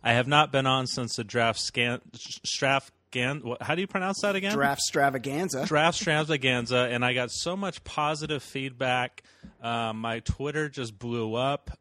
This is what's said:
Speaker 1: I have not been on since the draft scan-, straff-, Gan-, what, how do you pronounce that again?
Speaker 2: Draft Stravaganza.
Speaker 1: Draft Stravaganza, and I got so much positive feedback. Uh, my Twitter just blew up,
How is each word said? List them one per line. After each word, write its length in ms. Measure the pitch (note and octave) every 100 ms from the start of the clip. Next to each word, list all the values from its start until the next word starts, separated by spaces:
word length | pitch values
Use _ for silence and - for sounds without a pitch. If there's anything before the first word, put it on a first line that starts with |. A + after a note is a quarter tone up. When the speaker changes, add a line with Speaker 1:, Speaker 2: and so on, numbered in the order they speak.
Speaker 1:
I 100 | A#2
have 140 | A#2+ B2
not 240 | D3 D3
been 140 | C3+ C3+
on 200 | C3 B2+
since 280 | - A#2 -
the 80 |
draft 360 | G#2+ A#2+ A#2 G#2+
scan-, 420 | - - A#2+ B2 - - - - -
straff-, 460 | - C3+ C#3 - _ _
Gan-, 280 | B2+ B2 D3
what, 180 | A#2+ B2
how 140 | A#2+ E3+
do 60 |
you 60 | G3
pronounce 340 | G3 F#3 G3
that 120 | G3+ G3
again? 160 | G3
Speaker 2:
Draft 280 | G#3 C#3 C3+ -
Stravaganza. 760 | D3+ C#3 C3 C3+ C#3 F#3 C3 E3+
Speaker 1:
Draft 300 | D#3 D#3+ F3
Stravaganza, 880 | E3+ D3+ D#3 D3+ C3 B2 A#2 B2 B2
and 120 | A#2+ B2
I 80 |
got 180 | B2 B2
so 240 | - E3+ F#3+
much 260 | G3 - -
positive 580 | - D3+ D#3 D3+ D3
feedback. 800 | - C3+ C3+ B2 C3 B2 B2+ - - _ - -
Uh, 300 | A#2 A#2 A2+
my 260 | A2 A2+ A2+
Twitter 480 | - - C#3+ D3 D3+
just 320 | C#3 A#2+ G#2
blew 340 | A#2+ A#2 A2 A2+
up, 360 | C3+ C#3+ - -